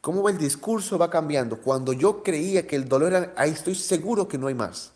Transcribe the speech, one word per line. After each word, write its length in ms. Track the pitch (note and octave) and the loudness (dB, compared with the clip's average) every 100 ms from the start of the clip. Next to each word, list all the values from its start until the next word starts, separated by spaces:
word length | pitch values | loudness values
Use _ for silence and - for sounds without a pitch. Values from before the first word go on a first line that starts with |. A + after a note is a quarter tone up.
¿Cómo 260 | - F#3 G3+ | -2 2 2
el 100 | F#3 | 2
discurso 600 | D3 C#3 - A3 - E3 | -2 -2 -2 -2 0 2
va 120 | E3+ | 2
cambiando? 500 | E3+ D#3 D3 A#2+ A2+ | 2 0 0 0 -2
Cuando 320 | C3+ C3+ C3 | 0 0 0
yo 300 | B2+ F3+ G3+ | 2 2 2
creía 420 | - D#3 F3+ F#3+ F3 | -2 -2 0 0 0
que 100 | C#3+ | -4
el 120 | C3 | 2
dolor 240 | C3+ E3 | 2 4
era, 220 | F#3 F3 - | 2 0 0
"Ahí 140 | D3 | 0
estoy 240 | D3+ - | 0 -4
seguro 540 | F#3 - F3 F3+ A3 F#3+ | -4 -2 -2 0 -2 -2
que 100 | C#3 | -2
no 80 | C3+ | -4
hay 80 | |
más". 380 | B2+ G2+ - - | -2 -4 -6 -16